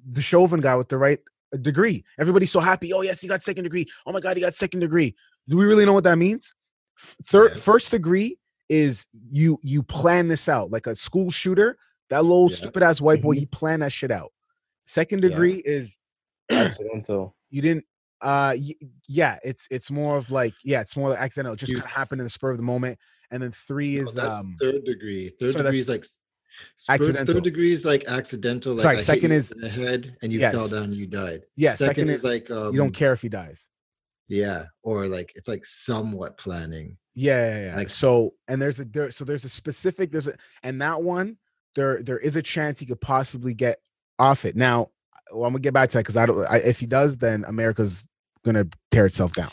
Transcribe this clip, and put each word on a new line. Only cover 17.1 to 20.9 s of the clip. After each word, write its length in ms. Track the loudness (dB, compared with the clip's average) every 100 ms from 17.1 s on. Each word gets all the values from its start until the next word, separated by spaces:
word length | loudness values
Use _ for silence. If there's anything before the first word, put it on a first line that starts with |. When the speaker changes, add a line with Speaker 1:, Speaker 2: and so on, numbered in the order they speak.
| -4 -6 -12 _
Speaker 1:
you 140 | -2
didn't, 220 | 0 -2 -6 _ _ _
uh, 320 | -2 0 0 -2
y-, 200 | -6 -12 -20 _ -6
yeah, 320 | 0 0 -2
it's, 240 | -10 -12 -10
it's 180 | -10 -6
more 280 | -6 -2 -4
of 120 | -2
like, 240 | -2 -2 -4
yeah, 180 | -2 -2
it's 140 | -2